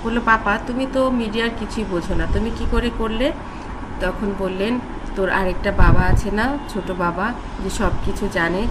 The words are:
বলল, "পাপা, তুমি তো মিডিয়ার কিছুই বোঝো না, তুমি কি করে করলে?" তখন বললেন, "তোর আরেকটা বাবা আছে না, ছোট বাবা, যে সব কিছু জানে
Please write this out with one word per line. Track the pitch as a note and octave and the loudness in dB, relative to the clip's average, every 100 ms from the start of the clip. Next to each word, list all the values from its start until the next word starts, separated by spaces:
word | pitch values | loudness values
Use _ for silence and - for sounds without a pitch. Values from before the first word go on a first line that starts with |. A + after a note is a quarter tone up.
বলল, | A3+ A#3 | 0 0
"পাপা, | A3+ A3 G#3 A3 - | 2 2 2 -2 -2
তুমি | B3 C4 | -4 -2
তো | C4 C4 | 0 0
মিডিয়ার | B3 A3 A3 A#3 A3+ | 0 -2 -2 -2 -4
কিছুই | G#3+ - G#3 | -6 -6 -2
বোঝো | F3 - | -4 0
না, | E3+ D#3+ | 0 2
তুমি | G3+ A3+ A3+ | 0 0 -2
কি | - | 0
করে | A#3 A#3 A#3 | 0 0 -2
করলে?" | A3 A3 C#4 - - - - - - - | -2 0 0 -2 -10 -12 -12 -10 -10 -4
তখন | F#3 - G#3 F#3+ | -4 -2 -4 -2
বললেন, | F#3 F#3 G#3 B3 - - - G3 | -4 -2 -2 -2 -6 -10 -8 -2
"তোর | F#3+ | 0
আরেকটা | - F#3 F3+ G3+ | 0 0 0 0
বাবা | F#3+ B3+ A#3+ | 8 8 10
আছে | F#3 - G3+ | 6 4 2
না, | G#3 B3 C#4+ - | 0 0 -2 -6
ছোট | G3+ F3 F#3 | -6 -6 -2
বাবা, | F3 F3 G#3+ A#3+ - - | -2 -2 -4 -4 -8 -6
যে | G3 | -4
সব | - G3+ - | 0 0 2
কিছু | - - G3+ | 0 -2 -2
জানে | F#3 E3 F3+ A#3+ | 0 0 0 0